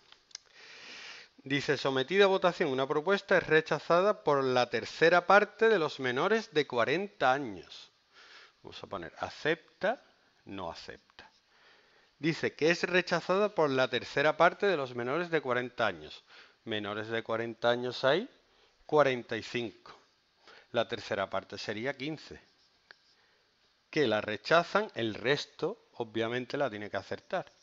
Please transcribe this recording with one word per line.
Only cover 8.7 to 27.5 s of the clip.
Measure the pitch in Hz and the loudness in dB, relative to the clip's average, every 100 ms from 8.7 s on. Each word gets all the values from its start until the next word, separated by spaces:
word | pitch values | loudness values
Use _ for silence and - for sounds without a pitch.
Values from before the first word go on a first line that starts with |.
| - | -18
a | - | -12
poner | 95 82 - | -12 -12 -10
acepta, | 92 - 147 165 _ - 190 269 _ _ _ _ - | -10 -4 -4 -4 _ -6 -4 -4 _ _ _ _ -16
no | 98 85 | -10 -10
acepta. | - - - _ - - _ _ _ _ _ _ _ _ - | -10 -14 -18 _ -20 -20 _ _ _ _ _ _ _ _ -6
Dice | 147 156 120 | -4 -2 -2
que | - 151 | 0 2
es | 170 | 2
rechazada | 185 180 175 170 - 190 208 185 | 0 0 0 -2 0 0 0 0
por | 151 | 0
la | 131 127 | 2 0
tercera | 120 101 147 147 147 | 0 -4 0 2 4
parte | 170 180 202 | 4 4 0
de | 165 | 0
los | 127 | -2
menores | 123 123 156 175 | -4 -4 -2 -2
de | 160 | -2
cuarenta | 131 123 123 - 110 | 0 -2 -2 0 -2
años. | 82 76 - - - - _ | -2 -12 -18 -20 -20 -20 _
Menores | 113 107 101 104 110 | -8 -6 -4 -6 -4
de | 113 | -6
cuarenta | 113 113 117 110 120 | -4 -4 -4 -2 0
años | 120 123 117 | 0 -2 0
hay | 131 165 254 _ _ _ _ _ - | 2 2 0 _ _ _ _ _ 0
cuarenta | 151 135 127 113 113 | 4 4 2 -4 -8
y | |
cinco. | - 120 113 - - - _ _ _ _ - - _ | -6 -6 -6 -10 -20 -20 _ _ _ _ -20 -20 _
La | 120 110 | -2 -2
tercera | 107 - 104 95 | -4 -6 -4 -2
parte | 95 95 101 | -4 -6 -10
sería | - 107 127 - | -8 -6 -6 -6
quince. | 143 156 - - _ _ _ _ _ - _ _ _ _ _ _ _ _ - | -8 -10 -14 -20 _ _ _ _ _ -20 _ _ _ _ _ _ _ _ -6
Que | 156 131 | 0 2
la | 107 | 2
rechazan, | 104 107 - 165 170 202 214 | -2 -6 2 2 2 -2 -2
el | - 113 101 | -4 -4 -2
resto, | 117 143 - - 156 240 _ | -2 -2 -2 -8 -8 -8 _
obviamente, | - 113 113 113 120 123 139 | -12 -8 -4 -4 -4 -6 -4
la | 135 | -4
tiene | 104 104 | -4 -8
que | 98 | -8
aceptar. | - 101 - 185 - | -6 -10 -8 -8 -8